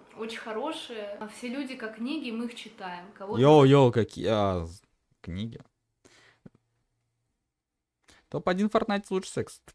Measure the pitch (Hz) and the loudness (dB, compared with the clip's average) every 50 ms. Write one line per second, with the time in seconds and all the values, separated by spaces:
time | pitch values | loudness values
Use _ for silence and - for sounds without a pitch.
0 | - - - 220 220 220 - - - 233 214 220 262 311 320 320 - - 240 220 | -20 -20 -14 -12 -10 -10 -10 -10 -10 -8 -8 -6 -6 -6 -6 -8 -10 -12 -12 -12
1 | 208 202 208 202 214 208 - - 240 247 233 285 294 254 262 254 226 214 220 214 | -10 -12 -10 -12 -12 -12 -12 -10 -10 -8 -6 -6 -8 -8 -10 -10 -10 -10 -10 -8
2 | 226 254 311 320 247 247 220 226 240 233 233 - - 214 - - 196 185 180 175 | -6 -6 -6 -6 -6 -6 -6 -6 -6 -8 -10 -12 -16 -16 -16 -14 -12 -12 -12 -12
3 | 175 196 - - 196 196 208 202 123 143 156 151 139 135 139 143 135 123 117 120 | -14 -16 -16 -14 -10 -4 0 4 6 8 10 10 10 10 10 8 8 6 6 2
4 | 107 - - 104 90 90 113 107 101 98 95 90 82 82 85 - _ _ _ _ | 0 0 -2 -4 -2 0 2 2 2 2 0 -2 -4 -6 -10 -16 _ _ _ _
5 | _ _ _ _ - - 85 92 107 117 113 - - _ _ _ _ _ _ _ | _ _ _ _ -12 -10 -8 -8 -8 -8 -10 -14 -20 _ _ _ _ _ _ _
6 | _ _ _ _ - - _ _ - - - _ _ _ _ _ _ _ _ _ | _ _ _ _ -20 -20 _ _ -20 -20 -20 _ _ _ _ _ _ _ _ _
7 | _ _ _ _ _ _ _ _ _ _ _ _ _ _ _ _ _ _ _ _ | _ _ _ _ _ _ _ _ _ _ _ _ _ _ _ _ _ _ _ _
8 | _ - - _ _ _ - 147 - - 180 185 208 214 - 226 220 - 202 202 | _ -20 -20 _ _ _ -10 -4 -2 -2 0 0 0 0 0 0 0 0 -2 -4
9 | - - 190 190 190 - - - 110 - - - _ - - | -4 -4 -4 -4 -4 -4 -6 -6 -6 -6 -10 -18 _ -20 -4